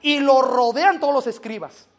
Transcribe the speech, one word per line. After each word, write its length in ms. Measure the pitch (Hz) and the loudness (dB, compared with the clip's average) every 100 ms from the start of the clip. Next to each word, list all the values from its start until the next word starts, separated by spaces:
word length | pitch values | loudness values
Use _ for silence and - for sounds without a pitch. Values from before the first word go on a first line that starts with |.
y 200 | 294 294 | -2 0
lo 220 | 277 262 | 4 4
rodean 580 | 262 247 240 233 370 359 | 4 0 0 2 0 0
todos 120 | 285 | 0
los 140 | 285 247 | -2 -2
escribas. 600 | - 226 214 156 - _ | -10 -12 -12 -14 -18 _